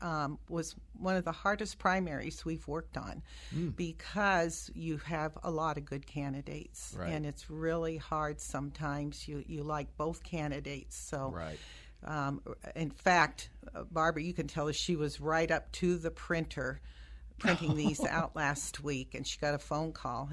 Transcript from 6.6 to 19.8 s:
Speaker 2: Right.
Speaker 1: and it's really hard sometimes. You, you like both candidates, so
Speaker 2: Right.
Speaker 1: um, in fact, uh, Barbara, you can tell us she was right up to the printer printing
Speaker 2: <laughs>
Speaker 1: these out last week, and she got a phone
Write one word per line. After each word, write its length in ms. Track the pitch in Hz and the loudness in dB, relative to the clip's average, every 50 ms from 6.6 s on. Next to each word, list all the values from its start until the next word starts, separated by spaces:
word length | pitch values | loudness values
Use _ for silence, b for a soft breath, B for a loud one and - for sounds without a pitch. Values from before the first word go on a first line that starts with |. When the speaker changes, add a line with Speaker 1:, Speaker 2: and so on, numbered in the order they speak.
| - - - - - - - | -8 -10 -12 -12 -10 -8 -6
Speaker 2:
Right. 140 | - 175 175 | -4 -2 0
Speaker 1:
and 160 | 160 151 151 | 0 0 -2
it's 240 | 147 143 - - - | -2 -4 -6 -10 -8
really 460 | 156 156 160 165 165 165 165 160 160 | -4 0 0 2 2 2 2 0 -2
hard 440 | 151 - - 160 156 151 151 151 - | -4 -4 -2 0 0 2 0 -2 -4
sometimes. 840 | - - - 135 143 143 139 147 143 143 143 147 147 147 147 - - | -6 -4 -2 -2 -2 -4 -2 -2 0 0 0 0 0 -2 -4 -6 -6
You, 160 | 151 147 143 - - | -6 -6 -6 -6 -6
you 160 | 156 147 147 | -4 -4 -2
like 320 | 156 151 147 143 - - | 0 0 -2 -2 -4 -2
both 260 | - 151 160 165 - | 0 0 0 0 -2
candidates, 720 | - - 175 160 151 147 139 147 143 139 143 135 - - - | -6 -4 -2 0 0 0 0 -2 -4 -6 -6 -8 -8 -10 -10
so 340 | - - - - 139 135 135 - | -10 -8 -4 -4 -2 -2 -2 -2
Speaker 2:
Right. 240 | 85 82 78 78 - B B B B B B B B - | -2 -4 -4 -4 -6 B B B B B B B B -6
Speaker 1:
um, 380 | - 156 147 139 139 143 - - 127 - - - - - | -4 -2 0 0 0 0 -2 -4 -8 -10 -8 -10 -6 -2
in 140 | 160 160 143 | -2 -2 -2
fact, 600 | - - - 185 180 170 151 147 - - - - - - - - - | -2 2 6 8 8 8 8 6 2 -4 -12 -12 -14 -14 -14 -12 -10
uh, 100 | - - - | -10 -8 -2
Barbara, 320 | 165 160 160 170 160 151 | 2 4 4 4 4 2
you 100 | 156 175 | 0 0
can 140 | 170 165 151 | 0 0 -2
tell 220 | 143 - 160 147 156 | 0 0 0 0 2
us 80 | 147 | 0
she 180 | - - 180 175 | 0 2 2 2
was 240 | 147 151 143 139 - | 2 2 0 -2 -2
right 300 | 143 156 160 165 170 160 | 0 2 4 4 6 4
up 200 | 160 147 - - | 4 2 0 -2
to 240 | - - 185 175 180 165 | -2 2 4 4 4 4
the 120 | 160 165 | 2 -2
printer 720 | - - - - 170 165 156 156 - 151 127 127 139 147 b b b b b b b b b b b - | -4 -4 -2 0 2 2 2 0 -2 -2 -2 -2 -4 -6 b b b b b b b b b b b 2
printing 360 | - 180 175 - 170 151 151 | 4 4 4 6 4 4 4
Speaker 2:
<laughs> 0 | |
Speaker 1:
these 280 | 151 151 - 151 - - | 6 4 4 4 4 2
out 320 | - - 165 160 - - | 2 2 2 2 0 0
last 460 | 160 147 139 147 - - - - - | 2 4 4 4 2 -2 -6 -6 -4
week, 320 | 143 147 139 127 131 - - | -2 -2 -2 -2 -2 -4 -6
and 120 | 123 139 | -6 -4
she 120 | - - - | -4 -2 0
got 160 | 151 147 143 | 2 2 2
a 40 | 139 | 2
phone 340 | - - 151 151 | 0 0 0 0